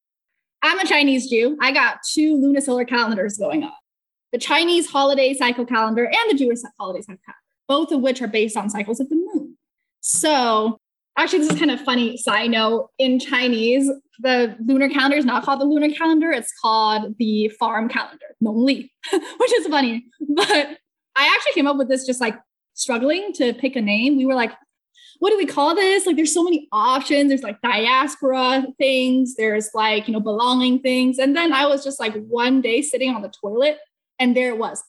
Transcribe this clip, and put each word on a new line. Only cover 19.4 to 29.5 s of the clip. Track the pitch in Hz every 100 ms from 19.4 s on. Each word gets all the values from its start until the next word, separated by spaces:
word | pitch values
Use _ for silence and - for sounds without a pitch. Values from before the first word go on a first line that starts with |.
| 480 480
is | 311
funny. | 294 254 226 - - 294
But | 294 403 330 285 311 _ _ _ -
I | 294 392
actually | 539
came | 370 277
up | 277
with | 254
this | 262 262
just, | 247
like, | 233 214 _ _ _ -
struggling | - 240 262 339 403
to | - 247
pick | 240 269 262
a |
name. | 208 208 254 285
We | 262
were | 262
like, | 226 - _ _ _ _ - -
"What | 370
do | 427
we | 311
call | - 285 339
this?" | 381 392 370
Like, | 294
there's | 311
so | 349
many | 349 320 -
options. | 294 233 269 277 285 285
There's, | 269
like, | 233 208
diaspora | 233 226 226 254 294 - 277 262 254 269 262 -
things. | 269 262 254 254 254 247
There's, | 220